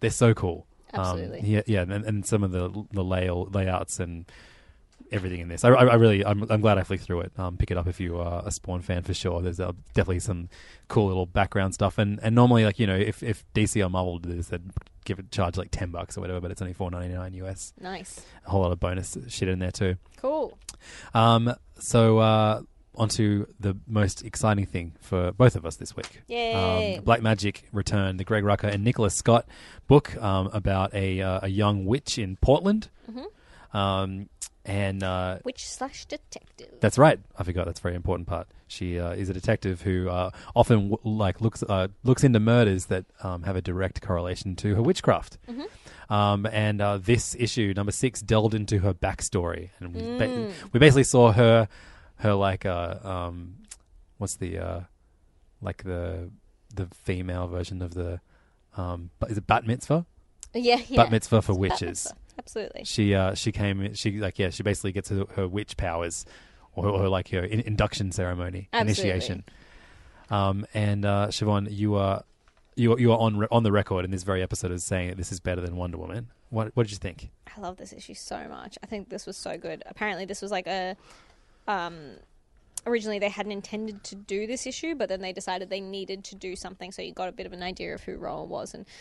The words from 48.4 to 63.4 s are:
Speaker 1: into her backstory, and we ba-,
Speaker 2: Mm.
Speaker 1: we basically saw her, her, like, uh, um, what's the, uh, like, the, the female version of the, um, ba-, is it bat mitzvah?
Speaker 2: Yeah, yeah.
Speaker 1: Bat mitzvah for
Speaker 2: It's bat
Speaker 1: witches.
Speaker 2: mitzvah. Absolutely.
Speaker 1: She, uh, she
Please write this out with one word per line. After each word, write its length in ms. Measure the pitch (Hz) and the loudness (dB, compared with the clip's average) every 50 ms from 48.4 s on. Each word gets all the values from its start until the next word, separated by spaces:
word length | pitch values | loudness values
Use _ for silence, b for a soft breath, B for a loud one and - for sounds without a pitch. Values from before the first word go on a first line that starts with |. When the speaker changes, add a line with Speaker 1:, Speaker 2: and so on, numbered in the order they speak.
| 107 110 110 | 4 2 0
Speaker 1:
into 240 | 110 101 - 107 98 | -2 -2 0 0 2
her 160 | 90 101 90 | 2 0 0
backstory, 760 | - - 95 92 - - - - 92 87 85 85 85 87 90 - - | 0 -2 -4 -4 -4 -6 -4 -2 -2 -2 -2 -6 -8 -10 -14 -16 -14
and 120 | 92 87 85 | -14 -10 -8
we 60 | - | -8
ba-, 280 | - 233 240 247 - 254 | -8 -6 -4 -2 -2 -2
Speaker 2:
Mm. 240 | 254 117 113 196 190 B B B | -2 -4 -6 -8 -10 B B B
Speaker 1:
we 80 | - 120 | 4 8
basically 240 | 147 151 131 139 127 | 8 10 10 8 6
saw 280 | - - 123 120 117 | 6 8 8 8 8
her, 360 | 98 117 120 113 117 113 110 - B B B B B B B B B B | 8 8 8 8 8 6 4 2 B B B B B B B B B B
her, 140 | - 107 | 0 2
like, 320 | 101 98 98 98 95 92 - | 2 2 2 0 -2 -2 -4
uh, 300 | 95 87 87 87 85 95 95 | -4 -4 -2 -4 -6 -8 -8
um, 540 | - 98 92 90 87 87 87 87 85 87 92 - 220 - - - _ _ - - - _ _ | -8 -8 -6 -6 -6 -8 -10 -12 -14 -16 -18 -20 -20 -20 -20 -20 _ _ -20 -20 -20 _ _
what's 200 | - 101 92 - | -8 -8 -8 -6
the, 220 | - 95 87 87 87 | -6 -8 -8 -6 -6
uh, 200 | 87 87 87 87 87 - _ _ _ _ _ _ _ _ _ _ _ _ _ - | -6 -6 -6 -8 -10 -14 _ _ _ _ _ _ _ _ _ _ _ _ _ -12
like, 220 | 101 98 98 - - | -10 -10 -8 -8 -8
the, 460 | 92 90 87 87 85 87 87 87 87 - - _ _ _ _ _ - - | -8 -6 -6 -6 -6 -6 -8 -10 -12 -16 -20 _ _ _ _ _ -14 -8
the 120 | 95 92 87 - - | -8 -8 -8 -10 -12
female 460 | - - 92 90 90 90 87 90 90 87 | -6 -6 -4 -4 -4 -4 -4 -4 -4 -4
version 340 | 90 90 87 - 92 90 | -4 -6 -6 -6 -6 -8
of 100 | 90 87 | -8 -8
the, 260 | 85 90 87 85 87 87 _ _ _ _ _ _ _ _ _ _ - - | -6 -6 -6 -6 -6 -8 _ _ _ _ _ _ _ _ _ _ -10 -8
um, 320 | 90 90 87 87 85 - - - | -6 -6 -6 -8 -10 -12 -8 -8
ba-, 80 | - | -6
is 100 | - 107 | -4 -4
it 100 | 101 - | -4 2
bat 200 | - 110 120 117 | 2 2 2 2
mitzvah? 400 | 110 120 127 - - 151 170 175 _ _ _ _ _ _ - - - - | 0 -4 -4 -2 0 0 0 -2 _ _ _ _ _ _ -20 -16 -10 -6
Speaker 2:
Yeah, 260 | 233 247 240 240 254 - - | -2 2 2 2 2 2 2
yeah. 140 | - - | 4 6
Speaker 1:
Bat 80 | 117 113 | 6 6
mitzvah 320 | 113 110 - - 117 110 | 4 0 2 4 4 4
for 100 | - - | 4 4
Speaker 2:
It's 60 | 98 92 | 2 2
bat 20 | |
Speaker 1:
witches. 280 | 98 90 - - - 82 - - - | 2 0 0 -2 -4 -6 -6 -8 -8
Speaker 2:
mitzvah. 120 | - - - - - - | -10 -12 -16 -20 -20 -18
Absolutely. 480 | - - - - 220 202 - - - - | -18 -16 -12 -10 -8 -8 -10 -10 -12 -10
Speaker 1:
She, 300 | - - 117 104 101 98 | -6 0 2 2 4 4
uh, 200 | 95 95 95 101 | 4 2 2 0
she 180 | - | -2